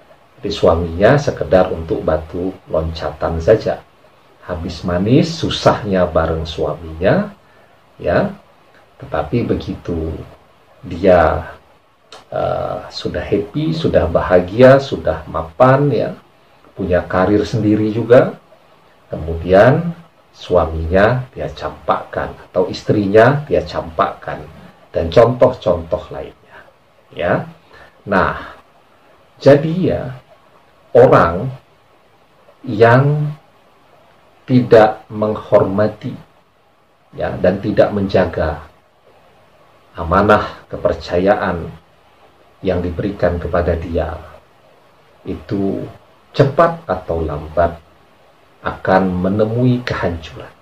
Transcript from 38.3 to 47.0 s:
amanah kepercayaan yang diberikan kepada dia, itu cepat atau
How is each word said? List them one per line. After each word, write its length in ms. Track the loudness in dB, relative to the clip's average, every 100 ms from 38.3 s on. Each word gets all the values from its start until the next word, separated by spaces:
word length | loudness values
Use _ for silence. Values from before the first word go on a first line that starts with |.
| -2 -4 -6 -14 _ _ _ _ _ _ _ _ _ _ _ _ -10
amanah 680 | 0 2 4 4 0 -12 -16
kepercayaan 1000 | -4 -2 -2 -4 0 2 2 0 -4 -8 -14 _ _ _ _ _ _ _ _
yang 220 | -4 -2
diberikan 560 | -4 -4 -6 -2 -2 -2
kepada 380 | -2 -2 0 -2
dia, 400 | -4 -4 -4 -8 -16 -20 _ _ _ _ _ _ _ _
itu 640 | -12 -12 -6 -4 -2 -4 -8 -16 _ _ _ 0
cepat 480 | 2 2 2 0 -6
atau 340 | -6